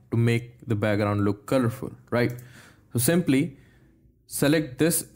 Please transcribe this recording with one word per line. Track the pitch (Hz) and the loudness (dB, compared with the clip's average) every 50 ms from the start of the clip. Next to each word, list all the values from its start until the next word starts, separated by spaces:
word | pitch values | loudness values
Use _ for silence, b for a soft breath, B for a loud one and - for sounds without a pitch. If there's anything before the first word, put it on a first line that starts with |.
| - _ | -12 _
to | - | -2
make | 113 117 120 117 117 120 - - - - | 0 2 2 2 0 -2 -6 -14 -18 -6
the | 120 113 | -4 -4
background | 104 107 107 104 101 107 101 104 101 101 | -2 0 0 0 0 0 0 0 0 0
look | 104 101 - - | 0 -2 -4 -4
colorful, | - 269 269 247 - - - - - - - - - | -2 0 0 0 0 -2 -4 -10 -12 -12 -16 -10 -4
right? | - 120 120 - - B B B B B B B B B B B - | 0 0 0 0 -2 B B B B B B B B B B B -4
So | 120 | -2
simply | - - 170 180 170 - 135 131 160 175 b b b b b b b b b b b b _ _ _ | 0 2 2 2 2 2 2 2 0 -2 b b b b b b b b b b b b _ _ _
select | _ - - 151 143 151 165 151 135 - - | _ -4 -2 0 2 2 2 0 -2 -2 0
this | 151 165 160 - - - - | 0 0 0 -2 -4 -6 -4